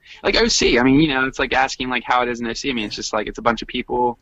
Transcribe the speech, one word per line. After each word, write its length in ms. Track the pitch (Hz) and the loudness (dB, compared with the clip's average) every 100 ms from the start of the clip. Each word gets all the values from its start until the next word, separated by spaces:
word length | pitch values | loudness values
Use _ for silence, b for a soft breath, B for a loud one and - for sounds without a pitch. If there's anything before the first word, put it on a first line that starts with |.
| B B | B B
like, 140 | - 202 | 0 2
O 100 | 233 | 2
C. 300 | - 156 123 | 2 2 4
I 40 | |
mean, 180 | 131 135 | 6 6
you 80 | 156 | 4
know, 180 | 131 131 | 2 -2
it's 120 | - | -2
like 160 | 135 | -2
asking, 340 | 127 135 - 127 | 0 0 -2 -4
like, 160 | 123 | -4
how 160 | 113 127 | 0 0
it 80 | 120 | 0
is 120 | 117 | -2
in 60 | 117 | -6
O 60 | |
C. 160 | 113 143 | -4 -4
I 60 | |
mean, 100 | 123 | -4
it's 100 | 104 | -4
just, 200 | - - | -6 -4
like, 120 | 107 107 | -4 -4
it's 120 | - | -2
a 40 | |
bunch 200 | 117 117 | 0 0
of 60 | - | -4
people 500 | 123 120 123 123 117 | -8 -4 0 0 -2